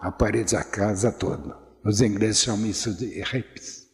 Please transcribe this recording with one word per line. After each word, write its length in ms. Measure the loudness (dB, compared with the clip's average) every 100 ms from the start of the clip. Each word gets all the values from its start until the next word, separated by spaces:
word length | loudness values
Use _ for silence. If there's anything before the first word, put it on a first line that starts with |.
| -6
a 60 |
parede 420 | 0 2 2 2
da 100 | 0
casa 480 | -2 0 0 2 0
toda. 460 | 0 -4 -4 -8 -14 -20 _
Os 160 | 0 4
ingleses 440 | 4 4 2 2
chamam 240 | 0 0 -2
isso 260 | -2 -4
de 260 | -4 -6 -6
herpes. 680 | -4 -4 -6 -12 -16 -16 -20